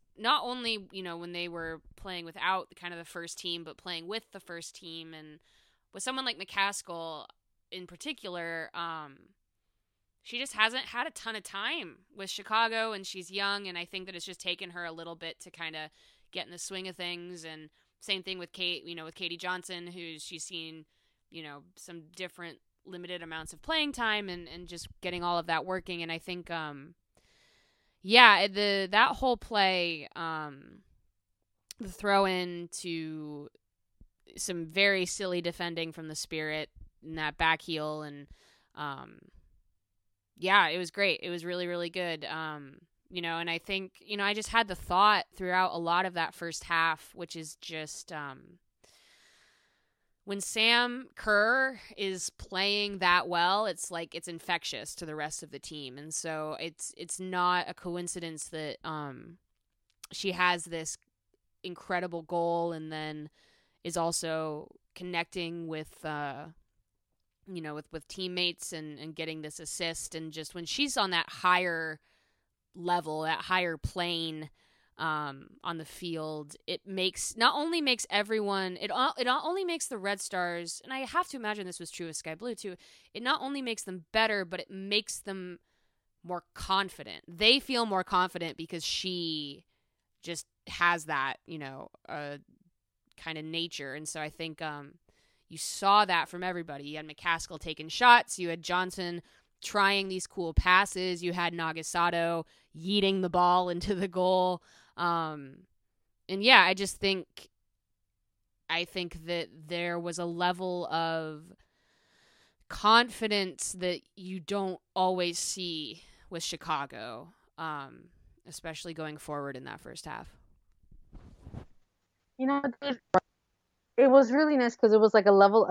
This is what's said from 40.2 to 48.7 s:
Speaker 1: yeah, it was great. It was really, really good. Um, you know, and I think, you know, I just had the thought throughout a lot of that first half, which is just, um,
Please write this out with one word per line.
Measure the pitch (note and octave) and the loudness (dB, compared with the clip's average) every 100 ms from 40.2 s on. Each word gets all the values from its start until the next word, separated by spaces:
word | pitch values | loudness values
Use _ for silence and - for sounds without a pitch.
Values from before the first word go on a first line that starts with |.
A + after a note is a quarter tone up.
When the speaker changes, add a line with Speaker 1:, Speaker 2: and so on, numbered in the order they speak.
| _ _ | _ _
Speaker 1:
yeah, | F3+ G3+ E3+ | 4 6 6
it | E3+ | 2
was | F3 | -4
great. | - G3+ D#3+ | 0 2 2
It | - | -4
was | F3 | -6
really, | E3+ F3+ F3 | -4 -4 -4
really | F3 F3 | -4 -4
good. | F3 F3 D#3+ | -4 -4 -4
Um, | C#3+ D#3 D#3 D3+ C#3 - _ _ _ | -6 -6 -6 -8 -12 -20 _ _ _
you | F3+ | -6
know, | E3+ E3 | -4 -4
and | E3+ | -2
I | E3 | -4
think, | - F#3+ F#3+ - | -2 -4 -4 -14
you | - G#3 | -10 -2
know, | |
I | G3+ | 0
just | G#3 G#3+ | 0 2
had | A3+ A3 | 2 2
the | |
thought | F#3 - F3+ G#3 G3+ - | -2 0 6 8 6 2
throughout | - F#3 F3+ F#3 | -6 0 2 2
a | E3+ | 0
lot | E3+ F3 F#3+ | 0 2 2
of | |
that | F3 E3 | -2 -4
first | - E3+ D#3+ | -4 -8 -8
half, | - E3+ E3 D#3+ - | 0 2 4 0 -8
which | - E3+ | -14 -12
is | E3+ D#3 - | -10 -12 -14
just, | - D#3+ D3+ - - | -10 -10 -8 -12 -12
um, | D#3+ C#3+ C3+ - F3 _ | -10 -10 -12 -20 -20 _